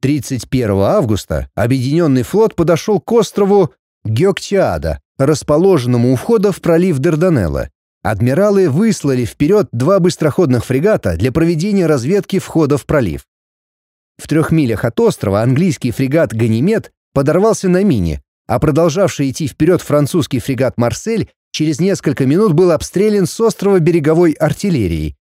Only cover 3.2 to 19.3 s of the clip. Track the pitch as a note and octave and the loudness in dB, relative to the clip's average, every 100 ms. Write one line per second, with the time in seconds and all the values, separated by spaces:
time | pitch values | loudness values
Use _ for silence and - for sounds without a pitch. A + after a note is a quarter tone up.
3.2 | G3+ - G3+ G3+ E3+ _ _ _ G#2+ A2 | 0 0 2 2 2 _ _ _ -6 0
4.2 | F#3 F#3 - G3 C#3+ E2 D2+ D2+ _ _ | 0 -2 -4 -2 0 -2 -4 -8 _ _
5.2 | C3+ D#3 - D3+ F#3+ F3+ A#2+ B2 B2 B2+ | 0 0 0 2 4 2 2 0 2 0
6.2 | - A3+ G3+ F3+ - E3 F#3 C#3+ D3+ D#3 | 0 0 0 -2 0 2 2 0 0 0
7.2 | F#3 D3+ F2 C#2 A#1 _ _ _ - G#2 | 0 0 0 -4 -8 _ _ _ -6 -2
8.2 | A#2+ C#3+ G#3 G3+ F3+ C3 A3+ F#3+ C#3 B2+ | 0 2 2 2 2 2 0 0 -2 -2
9.2 | A#2+ - D3 G#3 C#3+ A#2 B2+ G3 F3 - | -4 -2 2 2 0 -2 0 2 2 0
10.2 | D#3 - E3+ B2 - B2+ F3+ G#3 - F2 | -2 0 0 0 0 -2 0 0 -2 -2
11.2 | A#2 B2+ E3 E3+ F#3+ G3 E3 D3+ A#2 G3+ | 0 0 0 0 0 0 2 0 0 -2
12.2 | - G3 - D#3+ D3 C#3+ - D#3 A2 C#2 | 0 -4 -2 0 2 0 0 0 0 -4
13.2 | - _ _ _ _ _ _ _ _ _ | -12 _ _ _ _ _ _ _ _ _
14.2 | - D3+ D3+ D#3+ C#3 A2 A#2+ - A#3 - | -4 -2 2 2 0 0 -2 0 0 0
15.2 | G#2 G2 A2+ C3 F#3 C3+ B2+ A2 C3+ D3 | 0 0 2 0 0 -2 -6 -4 -2 0
16.2 | C#3+ A2+ A#2 A2 D3+ A3 - _ _ - | 0 0 0 0 0 -2 -6 _ _ -2
17.2 | C#3 D#3 G#3 G3 F#3+ F3+ G3+ B2+ E2+ D2 | 0 2 2 0 0 0 2 0 0 -4
18.2 | _ _ _ G#2 D3+ C#3+ E3+ D3+ F#3+ - | _ _ _ -2 0 2 0 0 -2 -2
19.2 | C#3 | -6